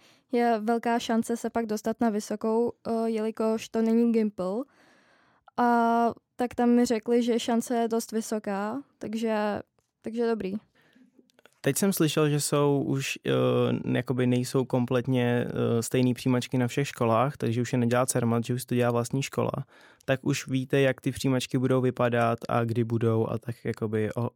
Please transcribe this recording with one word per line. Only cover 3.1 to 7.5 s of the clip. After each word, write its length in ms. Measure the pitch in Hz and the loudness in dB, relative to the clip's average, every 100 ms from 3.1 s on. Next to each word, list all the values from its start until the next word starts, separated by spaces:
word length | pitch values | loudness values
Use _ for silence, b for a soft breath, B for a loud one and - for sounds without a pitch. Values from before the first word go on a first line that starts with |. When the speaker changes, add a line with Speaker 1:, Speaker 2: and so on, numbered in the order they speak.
| 220 220 220 220 220 - | -2 -4 -2 -2 -2 -2
Speaker 1:
to 140 | 226 | 0
není 300 | 226 226 233 | 2 4 4
Gimpl. 500 | 226 214 - 185 208 285 b b b b b b b b - | 4 0 -2 -4 -4 -8 b b b b b b b b 0
A 540 | 240 233 233 233 233 - _ - | 4 4 4 4 2 -2 _ -6
tak 180 | 247 | -4
tam 160 | - 240 | 2 4
mi 140 | 240 247 | 6 4
řekli, 360 | 226 - 240 | 0 2 2
že 160 | 240 233 | 2 0
šance 360 | - | 0